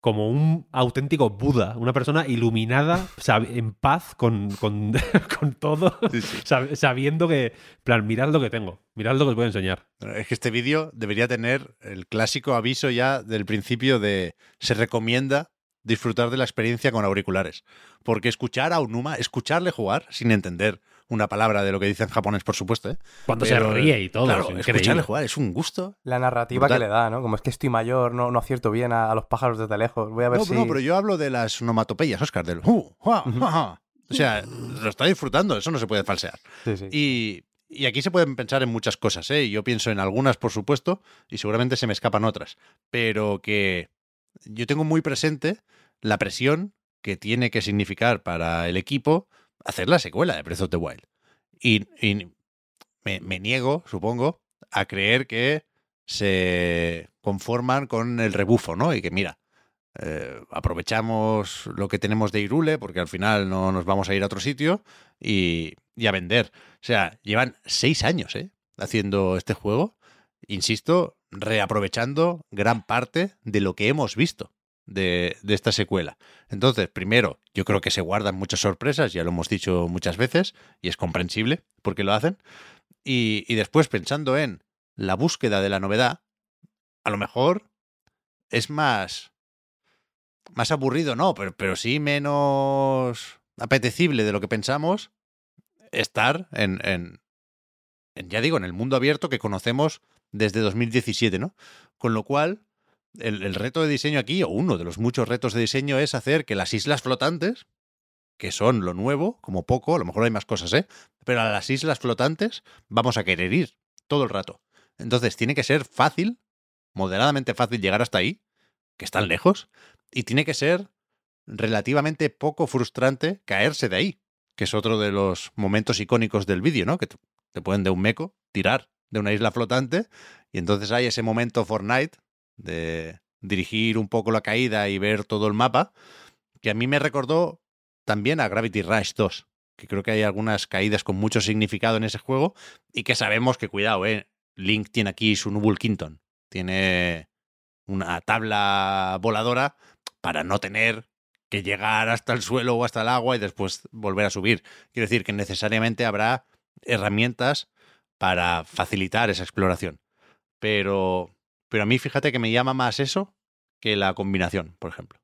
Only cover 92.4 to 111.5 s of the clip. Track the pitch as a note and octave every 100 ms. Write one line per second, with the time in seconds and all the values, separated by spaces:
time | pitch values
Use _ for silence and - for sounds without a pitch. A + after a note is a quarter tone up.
92.4 | C#3+ C#3 C#3 C#3 C3+ C3 B2+ A#2 - -
93.4 | _ - A#2 C3+ A#2 - E3+ C3+ G#2+ G2+
94.4 | F#2+ A2+ G2+ C#3 D#3 G3+ - _ _ _
95.4 | _ _ _ _ _ - A2+ - A#2 D3+
96.4 | F#3 - G#2 F#2+ - F#2 F2 F2 _ _
97.4 | _ _ _ _ _ _ _ - F2+ G#2
98.4 | C3 D#3+ F2+ F2+ A#2+ C3+ C3+ D3+ E3 C3
99.4 | A2+ F#2+ A#2 B2+ D3+ - _ _ _ G#2
100.4 | G#2+ G2+ G#2+ G2+ A#2+ A#2+ A#2 G#2+ A2+ F#2
101.4 | C#3 _ - - _ _ A#2+ A2 G#2+ C#3+
102.4 | D#3 G#3 _ _ _ _ _ - A2+ G#2
103.4 | G2 F#2 A#2 E3 D#3 C#3+ D3 D3 A2 E3+
104.4 | C#3+ F#2+ F3 G2 E2+ E2+ A2+ B2 G#2+ A#2+
105.4 | B2 G#2 A2+ C3+ C#3 C3+ D3 C3 A#2+ D#3
106.4 | D3 G2+ F2+ A2 G2 D3 - B2+ C#3+ E3
107.4 | F3 B3 - _ _ _ _ _ _ _
108.4 | G2 - G#2+ B2 F2+ F2 A2 C#3 F3 A#3+
109.4 | - F#2 E2 B2+ - E3 F2 G2+ A#2 G#2+
110.4 | - G2+ E2+ B2 G3 - - _ - B2
111.4 | A2